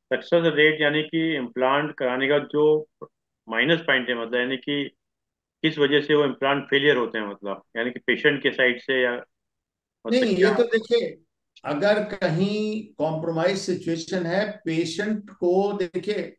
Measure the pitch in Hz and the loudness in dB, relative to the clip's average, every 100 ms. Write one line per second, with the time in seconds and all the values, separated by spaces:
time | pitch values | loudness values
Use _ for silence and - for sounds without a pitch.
0 | _ 127 - 170 165 147 156 151 147 151 | _ -6 2 2 4 4 4 4 0 0
1 | 151 165 165 147 120 127 131 143 151 - | -2 -2 -2 -2 -6 0 2 2 -2 -4
2 | 127 127 135 147 - 147 151 151 151 _ | -4 0 0 0 0 2 4 2 -2 _
3 | - _ _ _ - 113 135 165 165 131 | -20 _ _ _ -4 0 2 2 2 0
4 | 120 120 117 123 127 131 147 143 139 - | 0 -4 -4 -2 -2 -4 -4 -6 -6 -12
5 | _ _ _ _ _ _ 160 156 143 147 | _ _ _ _ _ _ -4 2 4 4
6 | 147 151 143 120 135 143 - 139 147 127 | 4 2 2 0 0 0 0 2 4 2
7 | 113 113 104 101 101 95 - 113 123 120 | 0 -4 -8 -8 -8 -10 -8 -6 -6 -4
8 | - 113 147 139 131 127 127 120 - 131 | -2 2 2 2 0 2 0 0 -2 0
9 | 123 120 - _ _ _ _ _ _ _ | 0 -2 -10 _ _ _ _ _ _ _
10 | 226 247 233 180 202 208 233 226 - 233 | -2 0 2 4 4 4 2 0 0 0
11 | 165 - _ _ _ _ - 147 202 214 | 0 -8 _ _ _ _ -6 0 2 2
12 | 208 202 175 160 202 214 214 214 - - | -2 -2 -2 0 0 0 -4 -6 -10 -6
13 | 156 156 165 160 180 190 - 180 165 165 | -4 -2 -4 0 0 0 -4 -4 -4 -6
14 | - 185 165 190 208 - 165 160 170 - | -4 -4 -2 -2 -4 -6 -4 -2 -2 -4
15 | 208 208 - - 175 185 202 202 175 185 | -4 -4 -8 -4 0 2 2 -2 -4 -4
16 | 208 208 - | -4 -6 -8